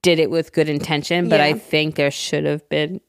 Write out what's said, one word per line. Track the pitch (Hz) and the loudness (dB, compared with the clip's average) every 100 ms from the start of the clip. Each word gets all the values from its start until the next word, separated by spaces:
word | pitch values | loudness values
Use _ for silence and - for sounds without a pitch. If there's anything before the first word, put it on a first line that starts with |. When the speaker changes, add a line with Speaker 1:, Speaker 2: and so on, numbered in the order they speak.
Speaker 1:
did | 180 165 | 4 2
it | 151 | 2
with | 165 156 | 0 -2
good | - 156 | -2 0
intention, | 147 - 151 147 170 170 | -2 -2 -4 -2 -2 2
but | 160 | 4
I | 147 | 4
Speaker 2:
Yeah. | |
Speaker 1:
think | 156 - 151 156 | 0 -2 0 0
there | 151 143 | 0 -2
should | - - 147 | -2 -4 -2
have | 147 147 _ | -2 -4 _
been | 156 151 190 | -4 -4 -8